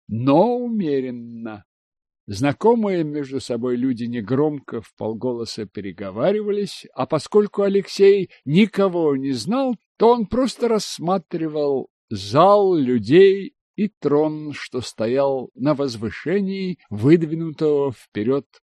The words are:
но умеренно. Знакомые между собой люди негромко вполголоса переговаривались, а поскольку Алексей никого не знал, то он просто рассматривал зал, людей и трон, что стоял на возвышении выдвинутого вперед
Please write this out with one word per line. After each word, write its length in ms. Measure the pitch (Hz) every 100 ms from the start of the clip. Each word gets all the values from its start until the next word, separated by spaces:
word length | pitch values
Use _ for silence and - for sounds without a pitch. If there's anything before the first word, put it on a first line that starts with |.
| -
но 500 | 110 127 147 220 247
умеренно. 1080 | 240 226 160 139 127 120 117 117 113 107 - _ _ _ _ _ -
Знакомые 760 | 98 139 - 220 233 208 180
между 380 | 156 147 135 135
собой 340 | - 123 127 123
люди 300 | 131 117 117
негромко 760 | 120 98 131 156 147 - 117
вполголоса 840 | - _ 107 110 127 117 113 - 104
переговаривались, 1200 | - 98 87 98 95 156 208 208 202 202 - - -
а 100 | 131
поскольку 580 | 156 - 208 208 -
Алексей 680 | 202 196 - - 196 202 180 - -
никого 720 | 160 220 - 196 175 156 139
не 160 | 135
знал, 420 | 127 117 247 269 233 _ _
то 140 | 226
он 140 | 240 202
просто 420 | 226 262 - 233
рассматривал 1200 | 220 - - 160 190 - 170 160 151 143 135 - _ _
зал, 640 | 104 101 131 185 208 196
людей 800 | 175 123 123 101 160 196 196 190 - _ -
и 140 | 208
трон, 640 | - 147 147 156 151 151
что 280 | 135 - 123
стоял 720 | 113 - 113 131 139 135 -
на 200 | - 131
возвышении 1080 | 139 139 113 107 - 147 196 190 196 185 139 _
выдвинутого 1000 | 104 120 175 160 160 165 147 156 147 139
вперед 560 | - _ 101 107 139 - _